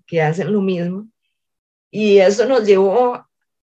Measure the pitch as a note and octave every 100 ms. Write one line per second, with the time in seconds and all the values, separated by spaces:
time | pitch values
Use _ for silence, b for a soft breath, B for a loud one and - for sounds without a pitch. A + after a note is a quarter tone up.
0 | - E3+ D3+ E3+ F3 G#3 F#3+ F3 F3 F#3+
1 | A3+ _ _ _ _ _ _ _ _ G3+
2 | G#3+ G3 F#3 G3+ A#3+ C4 G#3 F#3+ G3 A3
3 | B3 A#3+ _ _ _ _